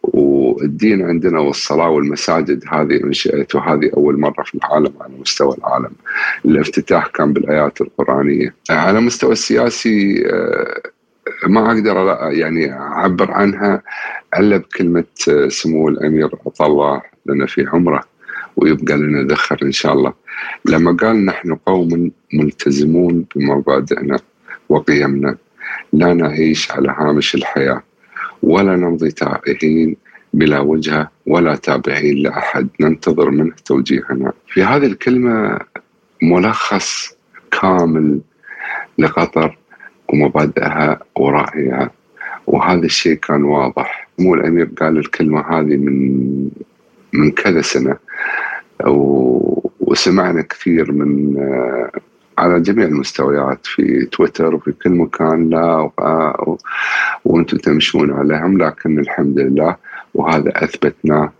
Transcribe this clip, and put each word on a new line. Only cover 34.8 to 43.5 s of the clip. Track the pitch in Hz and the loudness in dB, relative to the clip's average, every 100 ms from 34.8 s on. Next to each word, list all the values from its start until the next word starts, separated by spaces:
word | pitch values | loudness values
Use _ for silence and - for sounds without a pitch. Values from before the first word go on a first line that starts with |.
| 139 | 2
الكلمة | 92 - 123 123 113 104 - - - _ _ _ _ | 0 0 2 2 0 -2 -4 -10 -18 _ _ _ _
ملخص | 82 87 104 110 - 98 - - - _ _ - _ - | 2 4 2 0 -2 -2 -4 -8 -10 _ _ -20 _ -2
كامل | 95 90 85 78 76 71 - _ - - - - - - | 2 2 2 2 2 0 -4 _ -20 -14 -10 -10 -6 0
لقطر | 78 - 85 80 78 - _ - - _ - | 0 0 -2 0 -2 -4 _ -20 -20 _ -2
ومبادئها | 73 71 76 73 - 76 76 76 - - - | 2 2 2 0 0 -2 0 -2 -2 -6 -2
ورأيها، | 69 71 69 78 67 64 64 _ _ - - - - | 0 2 -2 -4 -2 -2 -4 _ _ -16 -14 -10 -2
وهذا | - 90 90 | 0 2 2
الشيء | 82 - 87 | 0 0 0
كان | 78 - 73 | 0 0 0
واضح. | 71 | 2